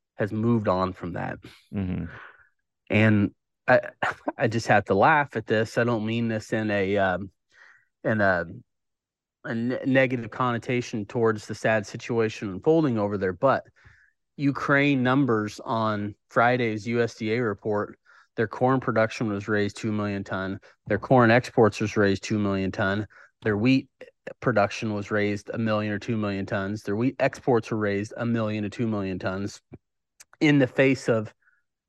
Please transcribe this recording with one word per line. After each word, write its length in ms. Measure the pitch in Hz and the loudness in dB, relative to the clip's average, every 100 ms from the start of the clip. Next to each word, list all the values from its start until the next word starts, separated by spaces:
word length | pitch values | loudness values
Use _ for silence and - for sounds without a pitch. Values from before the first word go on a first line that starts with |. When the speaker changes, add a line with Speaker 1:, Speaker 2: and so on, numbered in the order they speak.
| _ - | _ -6
Speaker 1:
has 160 | 107 | -4
moved 360 | 110 117 117 104 | 0 2 2 2
on 240 | 92 92 | 0 -2
from 220 | 90 90 | -4 -8
that. 240 | 98 95 87 - - _ | -6 -8 -10 -16 -20 _
Speaker 2:
Mm-hmm. 320 | 104 92 90 82 - - - _ _ _ _ - | -6 -4 -4 -6 -12 -20 -20 _ _ _ _ -2
Speaker 1:
And 400 | 107 110 104 104 - _ _ - | 2 4 4 2 -2 _ _ 2
I, 140 | 127 - - - | 2 2 -6 -6
<laughs> 280 | - - - | -4 -8 -2
I 100 | 120 | -2
just 180 | 113 - | -2 2
have 180 | 107 - | 2 4
to 80 | |
laugh 420 | 98 131 156 139 117 | 4 4 4 0 -6
at 100 | - | -2
this. 320 | 110 110 - | 0 0 0
I 60 | |
don't 220 | 117 117 110 | 0 0 -2
mean 220 | 117 113 | -2 -2
this 240 | 110 - | -4 -4
in 180 | 113 107 | -4 0
a, 280 | 101 95 101 | 0 0 2
um, 320 | 95 90 101 - _ _ - _ _ _ | 0 0 -6 -14 _ _ -20 _ _ _
in 160 | 143 107 | -2 2
a, 240 | 98 90 85 - - _ _ _ _ _ _ _ | 2 2 -2 -10 -20 _ _ _ _ _ _ _
a 100 | - | -8
ne-, 260 | 117 120 127 | -4 -4 -2
negative 460 | 135 131 131 123 117 | 2 2 2 0 -6
connotation 760 | - 127 117 - 123 - 117 | -2 -2 -2 -2 -4 -4 -6
towards 420 | 101 123 113 107 - | -6 0 0 0 -6
the 80 | |
sad 320 | 104 120 110 104 | -4 0 0 -2
situation 640 | 117 - 117 110 - 107 | -10 -4 -2 -2 -2 -8
unfolding 480 | 92 156 160 147 113 | -2 2 2 2 0
over 200 | 104 101 | -2 -2
there, 140 | 95 | -4
but 320 | 92 135 113 - _ - - _ _ _ - | 0 2 2 -2 _ -20 -20 _ _ _ -4
Ukraine 640 | 139 131 - 139 143 135 | -2 0 0 2 4 2
numbers 580 | 127 135 131 110 107 - | 2 2 2 0 -2 -6
on 500 | - 113 110 104 104 - _ | -6 -2 -2 -2 -6 -10 _
Friday's 580 | 131 120 123 117 107 107 | 2 4 4 0 -4 -2
U 160 | 120 | 0
S 120 | 117 | -2
D 200 | - 107 | -2 -2
A 80 | 113 | -2
report, 560 | 117 98 113 104 101 - _ - _ - | -2 -4 -4 -2 -4 -10 _ -20 _ -6
their 120 | 110 | -4
corn 320 | - 127 131 | 0 2 2
production 480 | 127 110 110 - 113 | 2 2 0 0 -4
was 200 | 101 104 | -4 -2
raised 280 | 104 104 - | 0 -2 -4
two 160 | 110 | -4
million 320 | 107 104 101 | -2 -2 -4
ton, 340 | 98 98 95 101 - _ - | -6 -6 -6 -8 -12 _ -4
their 120 | 104 | -4
corn 320 | - 131 117 | 4 6 6
exports 500 | 120 - - 110 - | 6 4 4 4 4
was 160 | 104 110 | -2 2
raised 280 | 101 98 | 2 2
two 140 | - 107 | -2 -2
million 340 | 101 98 95 | 0 -2 -2
ton, 340 | - 98 101 104 - - _ | -2 -2 -2 -6 -14 -20 _
their 140 | 110 101 | -2 2
wheat 320 | 120 131 - _ - _ - - | 4 2 0 _ -20 _ -18 -6
production 540 | - 107 101 - 110 | 0 2 0 -2 -4
was 160 | 104 101 | -4 -4
raised 400 | 107 104 101 - | -2 0 -2 -6
a 60 | - | -4
million 340 | 113 107 107 | -2 0 -2
or 60 | 101 | -4
two 180 | - 113 | -4 -4
million 300 | 104 98 98 | -2 -4 -4
tons, 360 | 104 98 104 | -4 -4 -6
their 140 | - 104 | -6 -2
wheat 200 | 127 - | -2 0
exports 520 | 135 - - 117 - | -2 -2 0 0 0
were 60 | 113 | -2
raised 380 | 104 101 110 - | -2 -2 -4 -6
a 80 | |
million 380 | 120 117 107 107 | -2 -2 -2 -4
to 80 | 104 | -6
two 160 | - 117 | -4 -4
million 320 | 104 95 92 | -2 -4 -6
tons 420 | 107 95 101 - _ - _ _ _ _ - _ | -6 -6 -8 -10 _ -20 _ _ _ _ -20 _
in 180 | 156 147 | 4 6
the 80 | 127 | 4
face 420 | - 135 131 - | 4 4 2 2
of 240 | 113 110 - _ _ _ _ | 0 -2 -12 _ _ _ _